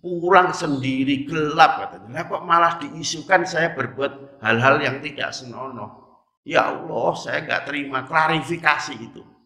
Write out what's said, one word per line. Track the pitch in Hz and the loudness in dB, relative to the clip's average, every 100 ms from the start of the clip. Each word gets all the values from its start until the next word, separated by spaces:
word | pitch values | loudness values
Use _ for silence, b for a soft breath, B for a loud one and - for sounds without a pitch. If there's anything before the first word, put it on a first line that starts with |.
| 180 | -4
Pulang | 175 175 185 180 | -2 6 6 6
sendiri, | - 170 135 127 131 135 135 143 | 0 -2 0 0 0 2 0 0
gelap," | 160 151 156 151 98 | -2 0 6 6 6
katanya. | 98 175 107 147 | -6 -12 -12 -10
"Lah | 165 | -6
kok | 175 180 | -8 2
malah | 170 170 165 | 4 4 2
diisukan | 143 160 - 165 151 185 175 | -10 -8 -8 -8 2 2 2
saya | 170 165 | 0 -2
berbuat | 147 127 117 139 - - - 110 | -2 -8 -4 -4 -6 -18 -6 0
hal-hal | 113 127 147 139 | 4 4 4 2
yang | 135 | -4
tidak | 151 127 131 | -8 -8 -8
senonoh? | - 127 110 131 120 104 - _ _ _ _ - | -8 -12 -12 -12 -12 -14 -16 _ _ _ _ 0
Ya | 151 - | 2 2
Allah, | - 160 160 170 - | -4 -6 -2 -2 -2
saya | - 139 | -4 -6
nggak | 156 - - | -2 -4 -4
terima," | 143 139 135 131 | -8 -4 -6 0
klarifikasi | 160 156 160 147 170 170 147 - 110 | 2 2 0 -2 0 2 0 -4 -10
itu. | 113 - - _ | -14 -16 -20 _